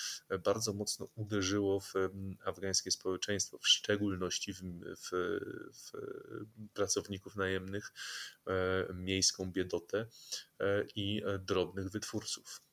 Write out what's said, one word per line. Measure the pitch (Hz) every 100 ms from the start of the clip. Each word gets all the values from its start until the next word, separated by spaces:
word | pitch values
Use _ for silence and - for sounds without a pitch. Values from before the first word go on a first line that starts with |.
| - - -
e, | 95
bardzo | 98 104 113
mocno | 101 104 - 98
uderzyło | - 104 104 95 101 98 98
w, | - 95
mm, | 95 98 95 92
afgańskie | 98 90 95 90 95
społeczeństwo, | - 95 92 - 101 - -
w | -
szczególności | - - 104 101 92 90 - -
w, | 92 92 87 - 90
w, | - 92 90 95 98 - -
w | - - - - - - - 107 110 107
pracowników | - 98 104 - 98 95 101
najemnych, | 95 95 95 101 - - - - - - -
e, | 92 92 95 -
miejską | 90 90 95 92 - 92
biedotę, | 92 90 107 - 101 117 - - - - -
e, | 98 101 -
i, | - 101 104 -
e, | 98
drobnych | 95 92 90 95 95
wytwórców. | 104 - 110 - - - - _